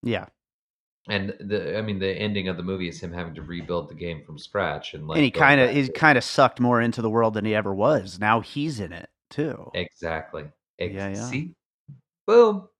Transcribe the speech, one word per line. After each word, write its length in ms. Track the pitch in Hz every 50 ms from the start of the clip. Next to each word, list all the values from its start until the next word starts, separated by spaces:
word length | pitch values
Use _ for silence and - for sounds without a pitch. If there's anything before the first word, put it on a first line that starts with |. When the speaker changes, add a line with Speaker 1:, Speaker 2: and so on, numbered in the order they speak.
Speaker 1:
Yeah. 260 | - 120 113 95 85 - _ _ _ _ _ _ _ _ _ _ _ _ _ _ _ -
Speaker 2:
And 260 | 107 101 98 101 107 -
the, 380 | - 101 104 101 87 73 80 107
I 40 |
mean, 180 | 110 110 104 95
the 100 | 95 95
ending 360 | 95 82 107 107 104 101 92 95
of 80 | 92
the 80 | 82 87
movie 240 | 92 95 95 90 87
is 140 | 82 -
him 100 | - 87
having 240 | 82 87 87 82 78
to 60 | 82
rebuild 480 | 78 76 87 87 82 - 87 85 82 -
the 60 | 80
game 280 | 76 82 87 82 78 -
from 140 | - 78 71
scratch 560 | - - _ 101 95 80 76 76 - - -
and, 120 | - 76 76
like, 100 | 160 160
Speaker 1:
And 60 | 147
he 60 | 127
Speaker 2:
going 160 | - - 160 139
Speaker 1:
kinda, 160 | 143 139 131 123
Speaker 2:
back 60 | 110
Speaker 1:
he 120 | 143 139 131
Speaker 2:
to 40 | -
Speaker 1:
kinda 280 | - 160 156 147 123
sucked 380 | 113 - - - 139 127 - -
more 180 | 123 120 123 117
into 200 | 117 117 113 -
the 80 | 113 110
world 240 | 107 117 117 113 107
than 100 | 107 101
he 80 | 110 107
ever 180 | 107 107 101 98
was. 440 | 95 104 135 156 127 95 95 85 90
Now 200 | 104 107 110 117
he's 400 | 107 - - 143 143 160 147 110
in 140 | 98 85 85
it 160 | 87 - - _ _ _ _
too. 420 | - - 147 160 127 - - 65 -
Speaker 2:
Exactly. 760 | - 90 - _ _ - 82 80 80 78 - - 78 73 76 _ _ _ _ _ _
Ex- 140 | 90 90 98
Speaker 1:
Yeah, 160 | 95 98 98
yeah. 200 | 98 101 110 123
Speaker 2:
see? 260 | 123 131 160 175 - _ _ _ _ _ _ _ 143 - _ _ _ _ _
Boom. 440 | - 208 233 240 220 208 196 185 - _ _